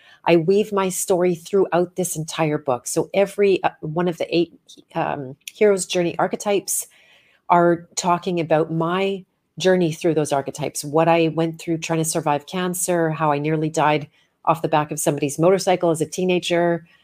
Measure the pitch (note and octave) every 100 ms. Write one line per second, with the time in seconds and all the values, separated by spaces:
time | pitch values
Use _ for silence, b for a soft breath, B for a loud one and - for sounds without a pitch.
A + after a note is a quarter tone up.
0 | b b - E3+ D#3+ G3 G#3 G3 F#3+ F3+
1 | - F3+ F#3 E3 - G3 F#3 F3 F3 -
2 | F3+ D#3 D#3 - D#3 D3+ D3+ B2 - E3
3 | D#3+ F#3+ G3 G3 G3+ F#3 E3 - D#3 D#3
4 | F3+ E3 - E3+ E3+ - _ - _ E3+
5 | D3 D3 C3 C#3 - - G#3+ G3 - F3+
6 | E3+ - F#3 A3 G#3 G3+ - - - b
7 | b b b b - F3 F3 E3+ E3+ -
8 | F#3 F3 G3 F3 D#3+ D#3 D#3+ D#3+ E3 F#3
9 | G3 G3 - _ _ - F#3 F#3 E3+ D#3
10 | F3 D#3 D3 C#3+ C#3 - C#3 - D3 D3+
11 | E3 E3+ E3 D#3+ E3 E3 - D#3+ D#3+ E3
12 | D#3+ E3+ D3+ D3 - F#3+ F3+ F3+ - F3
13 | D#3+ D#3 D#3 C#3+ D3 D#3 D#3 D#3+ D3+ D3+
14 | D3 _ _ _ - D#3+ D#3 D#3 D3+ D3+
15 | - C#3+ C#3+ C#3+ E3 F#3+ F#3+ F3+ F3 D#3+
16 | D3+ - F#3 F3+ - E3+ E3+ E3+ E3 b